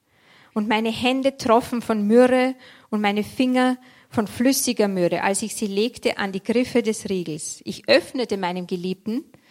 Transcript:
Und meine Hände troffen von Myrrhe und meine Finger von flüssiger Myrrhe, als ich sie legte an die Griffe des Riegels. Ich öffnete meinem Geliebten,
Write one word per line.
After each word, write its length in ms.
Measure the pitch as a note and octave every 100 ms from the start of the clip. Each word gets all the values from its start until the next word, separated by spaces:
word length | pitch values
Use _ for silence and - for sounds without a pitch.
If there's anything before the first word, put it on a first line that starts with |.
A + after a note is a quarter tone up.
| _ _ _ _ _
Und 140 | A3 G#3+
meine 240 | G#3+ A3+
Hände 460 | A3 B3 C4 C4+ C4+
troffen 440 | B3 A3+ - A#3+
von 260 | A3+ A3 G#3
Myrrhe 500 | A#3 B3+ B3+ B3+ C4 - - _
und 100 | G#3+
meine 220 | G#3 G#3
Finger 560 | G#3 - B3+ B3+ B3+ B3+ - - _
von 160 | - G3+
flüssiger 640 | - B3+ C4+ - A#3 G#3
Myrrhe, 340 | F#3+ E3+ E3+
als 200 | G3 G3
ich 120 | G#3+
sie 120 | - G#3
legte 500 | G3 A#3 - A#3+ -
an 160 | G3
die 100 | F#3+
Griffe 400 | - A3+ B3+ B3+
des 280 | G#3+ G#3+ G#3
Riegels. 500 | F#3+ E3 D3+ - -
Ich 240 | - - -
öffnete 500 | C#4+ - C4 A#3+ G3
meinem 280 | F3+ F3+ F3
Geliebten, 560 | F3+ F3 F#3 - A#3+ - - _